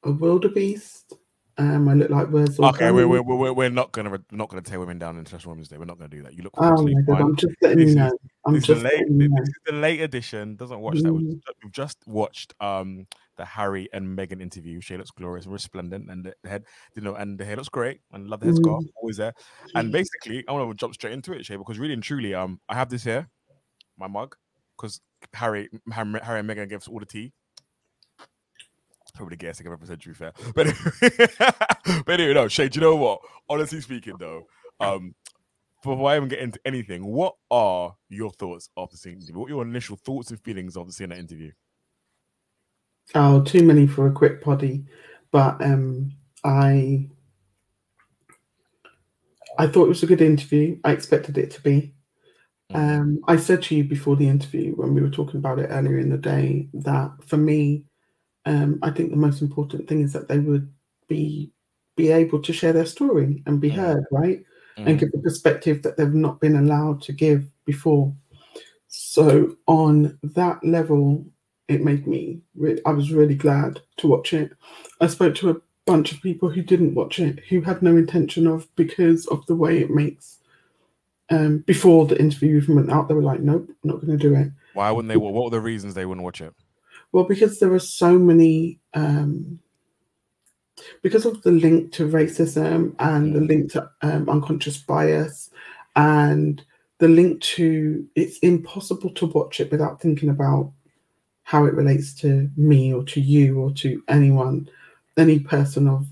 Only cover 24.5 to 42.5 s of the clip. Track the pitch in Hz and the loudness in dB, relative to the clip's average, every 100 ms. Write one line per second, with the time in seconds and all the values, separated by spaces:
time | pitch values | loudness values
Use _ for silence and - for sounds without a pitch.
24.5 | _ _ - 110 - _ _ _ 104 117 | _ _ -20 -18 -18 _ _ _ -8 -6
25.5 | 104 104 113 - 113 107 110 113 113 104 | -6 -12 -18 -16 -10 -8 -10 -8 -10 -8
26.5 | 104 101 101 - 110 101 107 120 _ _ | -12 -12 -16 -16 -18 -16 -16 -18 _ _
27.5 | _ _ _ _ _ _ _ _ _ _ | _ _ _ _ _ _ _ _ _ _
28.5 | _ _ _ _ _ - - 95 85 85 | _ _ _ _ _ -20 -20 -18 -14 -14
29.5 | 82 80 85 85 82 82 80 82 - 117 | -14 -18 -18 -18 -20 -20 -18 -20 -16 -8
30.5 | 117 151 - 170 - 240 - 196 - 254 | -2 -2 -2 -6 2 0 4 0 2 0
31.5 | - 214 - - 170 147 175 160 143 117 | 0 -4 -4 -2 -4 -2 0 2 2 2
32.5 | - 135 147 160 156 123 98 - _ _ | 0 -2 2 2 4 0 -4 -10 _ _
33.5 | 151 151 160 120 127 107 92 85 82 82 | -6 -6 -8 -12 -14 -14 -16 -16 -16 -20
34.5 | _ - _ 101 98 90 _ - _ _ | _ -20 _ -6 -6 -10 _ -20 _ _
35.5 | _ _ _ 139 131 139 147 135 139 127 | _ _ _ -10 -4 0 0 -2 -8 -10
36.5 | - 135 131 101 87 98 123 185 - _ | -10 -8 -8 -10 -12 -8 -4 -6 -6 _
37.5 | 120 104 90 87 90 _ 98 110 _ 95 | -2 0 -2 -8 -14 _ -14 -14 _ -14
38.5 | 87 - - 90 85 92 90 80 85 127 | -14 -18 -18 -18 -18 -20 -20 -18 -14 -12
39.5 | 143 117 123 120 104 - 135 120 113 - | -10 -8 -10 -12 -16 -12 -12 -12 -18 -14
40.5 | 98 90 87 87 87 95 87 85 80 78 | -12 -12 -14 -18 -16 -16 -16 -18 -18 -20
41.5 | _ _ _ _ _ _ _ _ _ _ | _ _ _ _ _ _ _ _ _ _